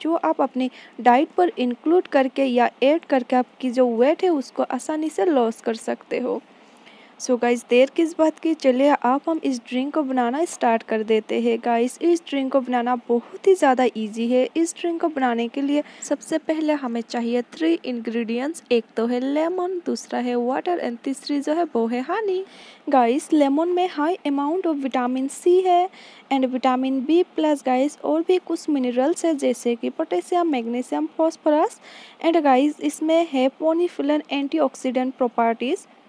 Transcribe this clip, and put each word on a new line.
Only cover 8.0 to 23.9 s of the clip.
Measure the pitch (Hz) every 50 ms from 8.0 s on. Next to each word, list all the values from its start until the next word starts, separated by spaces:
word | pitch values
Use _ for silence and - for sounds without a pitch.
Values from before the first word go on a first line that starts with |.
| 330 311 339 -
बात | 320 311 311 -
की, | - 320 320
चलिए | - - 269 247 254 277 294
आप | 285 - - 240 262 285 - 330
हम | 330 320 -
इस | 277 254 233
drink | - - 247 254 262 294 -
को | 320
बनाना | 294 262 262 254 240 233 254 294 349
start | - - - 269 240 226 220
कर | - - 220 220
देते | 214 220 220 220 214 - 220 233
हैं। | 226 240 226 233 -
guys, | 240 233 233 240 247 - -
इस | - 339 349 330 - -
drink | 277 277 269 262
को | 285 269
बनाना | 247 247 247 240 233 247 254
बहुत | 240 - - 240 240 - - - - -
ही | 392 381
ज़्यादा | 370 302 269 254 240 254 240 -
easy | 220 220 208 214 226 233 233
है। | 254 254 254 - -
इस | 320 330 330 - -
drink | - 339 339 330
को | 349 330
बनाने | 311 269 254 247 233 233 233 233
के | - 277
लिए | 277 277 285 294 302 - - -
सबसे | - - 294 - - - 320 311
पहले | 311 - 320 311 320 302
हमें | 302 285 269 240 233 233
चाहिए | 220 - - 240 233 233 240 240
three | 240 - - - 320 330 330 - -
ingredients, | 254 247 233 226 233 220 233 233 214 233 240 262 302 339 - - -
एक | 247 233 226 _ -
तो | 220 226
है | 240 247 247
lemon, | 254 269 285 302 320 339 370 359 359 370 381 349 -
दूसरा | 262 240 226 - - 247 240
है | 247 247 247
water | 240 240 247 269 302 - 359 349 - - 247
and | 240 240
तीसरी | - 285 269 - - - 294 285
जो | 269 302 302
है | 339 349
वो | 311 - 233 226
है | 226 247 247
honey। | 262 320 359 453 440 392 370 370 381 - - - - - - - - 302
Guys, | 277 262 240 233 254 311 - -
lemon | 330 302 277 277 277 302 339 359
में | 359 349 359
high | 359